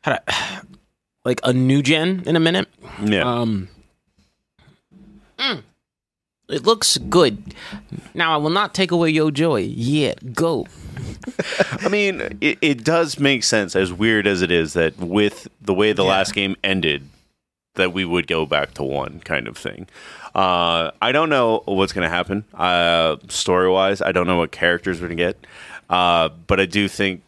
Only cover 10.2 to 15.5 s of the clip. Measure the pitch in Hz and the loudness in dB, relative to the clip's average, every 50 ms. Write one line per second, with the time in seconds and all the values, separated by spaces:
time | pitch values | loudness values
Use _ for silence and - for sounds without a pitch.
10.2 | - 127 110 - 160 165 160 113 78 - - - - - - - - - - - | -10 -8 -4 -2 -2 0 0 -2 -6 -8 -14 -18 -16 -14 -12 -12 -12 -12 -12 -12
11.2 | - 254 - - - - - - 165 - - - 196 - 202 208 202 196 190 - | -14 -10 -8 -8 -6 -6 0 0 0 0 0 -4 -2 -2 0 0 0 0 -2 -4
12.2 | 55 - - - - 147 - - - 156 143 120 110 156 165 170 170 147 127 - | -8 -8 -6 -2 -2 -2 0 0 0 0 0 0 0 0 2 2 0 0 -2 0
13.2 | 143 139 139 120 - - - 107 101 85 - 95 95 90 90 85 107 113 110 107 | 0 0 0 0 0 0 0 0 0 0 0 0 0 0 0 0 0 2 2 4
14.2 | 95 104 98 90 92 82 87 85 82 76 73 85 82 80 - - 90 85 90 104 | 2 2 2 2 2 2 2 2 2 0 0 0 0 0 -2 -4 -6 0 2 2
15.2 | 104 101 - - - - | 2 2 -2 -6 -20 -20